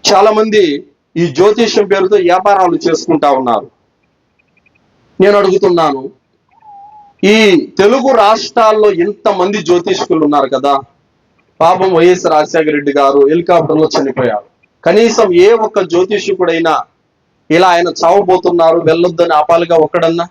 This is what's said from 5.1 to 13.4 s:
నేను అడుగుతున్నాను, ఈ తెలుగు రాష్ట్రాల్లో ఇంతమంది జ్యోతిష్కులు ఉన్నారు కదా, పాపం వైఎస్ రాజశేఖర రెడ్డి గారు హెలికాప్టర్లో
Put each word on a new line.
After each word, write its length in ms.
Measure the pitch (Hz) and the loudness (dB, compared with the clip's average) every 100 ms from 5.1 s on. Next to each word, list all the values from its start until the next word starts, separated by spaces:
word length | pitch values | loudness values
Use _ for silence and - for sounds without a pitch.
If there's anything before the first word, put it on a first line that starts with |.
| - | 0
నేను 140 | 190 202 | 2 2
అడుగుతున్నాను, 640 | 196 190 196 170 156 135 226 _ _ _ _ _ 855 807 - - - _ 190 | 0 0 0 0 -2 -4 -12 _ _ _ _ _ -20 -20 -20 -20 -20 _ 0
ఈ 20 | 220 214 170 - - | 2 4 2 -2 0
తెలుగు 300 | 202 262 262 240 | 2 2 0 2
రాష్ట్రాల్లో 640 | 202 - - 240 220 214 214 175 | 2 0 -2 0 0 2 0 0
ఇంతమంది 540 | 190 202 214 196 208 208 165 | -4 -4 -4 -2 -4 -4 -2
జ్యోతిష్కులు 540 | 175 185 185 - 160 151 | -2 0 -6 -2 -2 0
ఉన్నారు 220 | 147 135 | 0 -2
కదా, 200 | 135 143 135 - _ _ _ _ _ _ _ | -2 -2 -4 -6 _ _ _ _ _ _ _
పాపం 280 | 165 185 190 170 | 0 0 0 2
వైఎస్ 280 | 175 180 175 | 2 2 0
రాజశేఖర 420 | 156 151 165 151 147 | 0 0 -2 -2 -2
రెడ్డి 160 | 143 139 | -2 0
గారు 220 | 135 139 139 | 2 2 2
హెలికాప్టర్లో 580 | 165 | 0